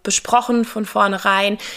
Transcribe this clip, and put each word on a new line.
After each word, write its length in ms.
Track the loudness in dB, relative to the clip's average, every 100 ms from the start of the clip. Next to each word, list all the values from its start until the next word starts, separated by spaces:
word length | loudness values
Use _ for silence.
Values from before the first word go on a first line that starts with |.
besprochen 640 | -4 -4 2 0 2 0 0
von 200 | -4 -4
vornherein, 760 | 2 2 2 0 2 2 -2 -8